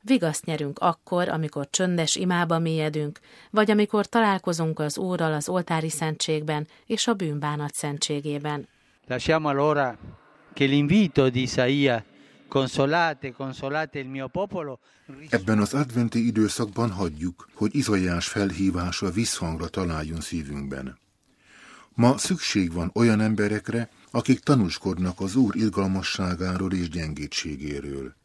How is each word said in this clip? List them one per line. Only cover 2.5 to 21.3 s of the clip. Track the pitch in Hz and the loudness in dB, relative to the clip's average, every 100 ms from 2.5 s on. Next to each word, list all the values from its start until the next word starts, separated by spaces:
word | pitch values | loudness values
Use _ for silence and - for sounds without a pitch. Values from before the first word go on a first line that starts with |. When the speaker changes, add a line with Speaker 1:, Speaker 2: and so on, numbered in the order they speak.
| 165 | 2
Speaker 1:
mélyedünk, | 165 160 156 151 151 - _ - - | 0 0 0 -2 -6 -8 _ -20 -2
vagy | 208 208 | 2 4
amikor | 208 208 214 202 | 4 4 2 2
találkozunk | 233 220 190 - 165 160 156 | 4 4 2 0 0 -2 0
az | 151 - | -2 -2
Úrral | 185 175 160 | -4 0 0
az | 151 143 | 0 0
oltári | 180 175 165 160 | -2 0 -2 -2
szentségben | - 160 156 - 156 151 151 156 - _ | -2 -2 -2 0 0 0 -4 -4 -12 _
és | 226 - | -2 0
a | |
bűnbánat | 208 170 147 147 147 147 | 0 -2 -2 -4 -4 -6
szentségében. | - 151 147 - 147 147 143 147 147 135 _ _ _ - | -6 -6 -4 -4 -4 -4 -6 -4 -6 -8 _ _ _ -8
Speaker 2:
Lasciamo | 123 - 160 156 | -4 2 2 2
allora | 139 147 147 131 113 - - _ _ _ | 2 2 2 0 -4 -16 -20 _ _ _
che | - 139 | 0 2
l'invito | 143 147 202 185 - 131 | 4 4 4 4 4 4
di | 123 | 2
Isaia, | 127 - 127 143 135 117 - - - - - | -2 2 2 4 2 2 -4 -20 -20 -20 -2
"Consolate, | 135 131 - 139 165 165 139 135 | -2 0 2 2 4 0 -2 -12
consolate | 120 135 131 139 147 156 147 | -10 -10 -8 -6 -4 -4 -8
il | 131 | -10
mio | 135 131 | -10 -8
popolo", | 180 202 196 151 127 _ _ - 135 156 | -6 -6 -6 -8 -12 _ _ -20 -20 -4
Speaker 3:
Ebben | 113 95 110 | -2 2 2
az | 104 | 4
adventi | 139 143 117 117 117 117 | 2 0 0 2 2 2
időszakban | 107 104 - 110 101 117 | 4 2 2 -4 0 0
hagyjuk, | 92 90 76 87 - - | 0 -4 -2 -8 -8 -20
hogy | - 104 147 | -2 0 0
Izaiás | 127 101 92 87 - | 2 2 2 0 -2
felhívása | - 98 80 95 90 87 90 98 | -2 -2 2 0 0 -4 -2 -2
visszhangra | 90 113 - 82 80 85 | 0 -2 -2 -4 -4 -6
találjon | - 90 78 78 82 | -4 -2 -4 -6 -8
szívünkben. | 73 85 71 71 69 67 65 67 _ _ _ | -6 -6 -6 -8 -8 -8 -10 -14 _ _ _